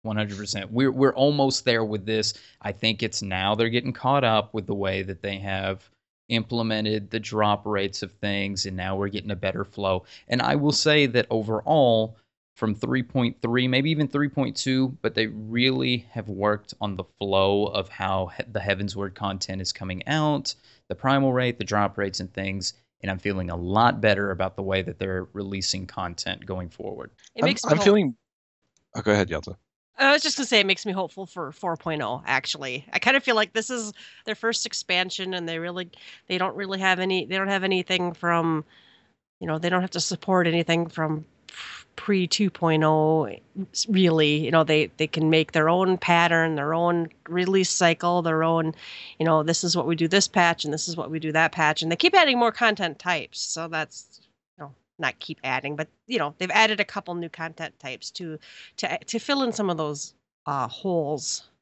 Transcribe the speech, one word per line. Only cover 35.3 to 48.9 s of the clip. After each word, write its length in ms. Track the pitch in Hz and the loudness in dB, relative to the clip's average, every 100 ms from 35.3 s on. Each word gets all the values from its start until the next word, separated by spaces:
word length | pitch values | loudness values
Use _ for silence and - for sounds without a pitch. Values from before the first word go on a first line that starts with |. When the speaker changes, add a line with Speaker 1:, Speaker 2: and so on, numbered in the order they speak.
Speaker 2:
and 120 | 185 170 | -6 -6
they 100 | 165 | -6
really, 320 | 170 180 175 - - - - | -6 -8 -10 -14 -20 -20 -6
they 100 | 180 | -2
don't 180 | 185 - | -2 -4
really 220 | 196 190 | -6 0
have 180 | 190 180 | 2 2
any, 280 | 185 185 127 | 2 0 0
they 100 | 190 | -2
don't 120 | 196 | 0
have 140 | 196 | 0
anything 520 | 190 185 180 185 180 | 2 0 2 0 0
from, 500 | 170 170 170 165 160 151 - _ _ _ _ _ _ | -2 2 2 2 0 -4 -20 _ _ _ _ _ _
you 80 | 165 | -6
know, 120 | 156 | -2
they 100 | 175 | 0
don't 140 | 180 | 0
have 80 | 180 | 0
to 100 | 170 | -4
support 460 | - 180 - 185 170 | -4 -4 2 4 4
anything 420 | 170 170 165 165 | 2 2 0 0
from 380 | - 156 156 156 _ - - - - - | -4 -2 -2 -8 _ -20 -16 -16 -16 -18
pre 320 | - - 196 180 | -10 0 2 2
two 220 | - 202 | 2 0
point 320 | - 165 156 | 2 4 6
oh, 440 | 156 156 156 160 120 - _ 190 190 - - | 6 4 4 2 0 -6 _ -12 -8 -6 0
really. 500 | 190 180 160 151 151 | 4 6 6 4 2
You 120 | 143 | 4
know, 140 | 165 | 4
they, 220 | 156 156 139 - | 4 4 2 -2
they 100 | 160 | -4
can 220 | - 156 | 2 4
make 240 | 160 156 | 4 4
their 160 | 165 156 | 2 4
own 300 | 180 190 185 | 4 2 2
pattern, 580 | - 170 170 165 165 151 | 4 4 6 4 2 0
their 160 | 147 | 0
own 380 | 165 175 170 160 _ - | 2 2 2 -2 _ -6
release 420 | 175 180 190 180 | -2 2 2 2
cycle, 520 | - 170 165 175 175 | 2 2 2 2 2
their 200 | 165 160 | 2 2
own, 320 | 160 165 160 156 - | 2 2 0 -6 -16